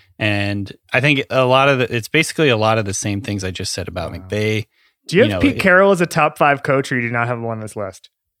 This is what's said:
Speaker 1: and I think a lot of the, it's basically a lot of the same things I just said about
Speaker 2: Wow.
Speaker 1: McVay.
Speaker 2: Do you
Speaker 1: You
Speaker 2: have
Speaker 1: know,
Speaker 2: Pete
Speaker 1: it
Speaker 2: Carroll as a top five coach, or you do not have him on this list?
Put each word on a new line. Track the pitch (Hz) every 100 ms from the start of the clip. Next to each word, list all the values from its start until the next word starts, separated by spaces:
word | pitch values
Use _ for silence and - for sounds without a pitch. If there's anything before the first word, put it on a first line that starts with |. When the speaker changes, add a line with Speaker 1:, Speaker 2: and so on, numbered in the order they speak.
| _ -
Speaker 1:
and | 107 101 101 101 95 - -
I | 131
think | 143 139 -
a | 131
lot | 127 131 139
of | 131
the, | 123
it's | 117 -
basically | 156 160 - 151
a | 110
lot | 110 110
of |
the | 98
same | 95 104 101
things | 98 101
I | 92
just | 90 95
said | - 85
about | 87 82
Speaker 2:
Wow. | 82
Speaker 1:
McVay. | 92 104 107 107 - _ _ _ -
Speaker 2:
Do | 175
you |
Speaker 1:
You | 220
Speaker 2:
have | 92
Speaker 1:
know, | 277
Speaker 2:
Pete | -
Speaker 1:
it |
Speaker 2:
Carroll | 190 180 196
as | 180
a | 170
top | 165 151 -
five | 147 139
coach, | - 135 135
or | 131
you | 117
do |
not | 120 120
have | 120
him | 117
on | 113
this | 107 -
list? | 98 - _ _ _ _